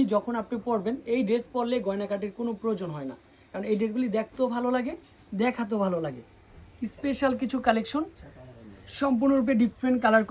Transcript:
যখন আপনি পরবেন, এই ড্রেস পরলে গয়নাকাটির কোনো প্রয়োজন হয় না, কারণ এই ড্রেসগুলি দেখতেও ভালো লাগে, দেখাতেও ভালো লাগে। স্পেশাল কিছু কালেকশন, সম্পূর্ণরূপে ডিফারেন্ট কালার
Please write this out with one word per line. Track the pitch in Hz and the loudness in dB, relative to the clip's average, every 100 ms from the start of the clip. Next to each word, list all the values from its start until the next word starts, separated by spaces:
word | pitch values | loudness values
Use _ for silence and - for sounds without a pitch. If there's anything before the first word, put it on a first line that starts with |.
| 262 | 4
যখন | 208 240 233 | 2 0 -4
আপনি | 220 233 240 | -4 -6 -2
পরবেন, | 220 185 254 - | -2 -2 -4 -2
এই | 240 202 | 0 2
ড্রেস | 240 233 | 0 0
পরলে | 247 233 247 196 | -4 -2 0 -2
গয়নাকাটির | 196 202 202 208 196 | -4 -4 -4 -6 -6
কোনো | 233 226 | -6 -4
প্রয়োজন | 226 202 180 147 | -2 -2 -4 -6
হয় | 135 | -8
না, | 120 - - _ | -12 -18 -20 _
কারণ | 190 214 | -8 -2
এই | 208 | 0
ড্রেসগুলি | 220 220 254 208 | 0 0 0 -2
দেখতেও | 214 - 254 240 | -4 -2 -2 0
ভালো | 247 254 | 0 0
লাগে, | 247 339 - - - 196 | -2 -8 -14 -20 -10 -2
দেখাতেও | 240 240 220 214 196 | 0 0 -2 0 0
ভালো | 175 156 | 0 -4
লাগে। | 127 - - - - - - 220 | -6 -14 -20 -20 -20 -20 -8 -8
স্পেশাল | - 285 262 269 247 | -4 -2 0 0 0
কিছু | 262 262 233 | -2 0 2
কালেকশন, | 220 220 285 330 - - - - - 220 - - - | 2 0 -2 -4 -8 -20 -20 -20 -20 -20 -20 -12 -2
সম্পূর্ণরূপে | 277 240 269 269 247 240 | 0 4 4 4 4 4
ডিফারেন্ট | 233 - 254 254 | 2 2 0 2
কালার | 220 220 214 | 6 4 4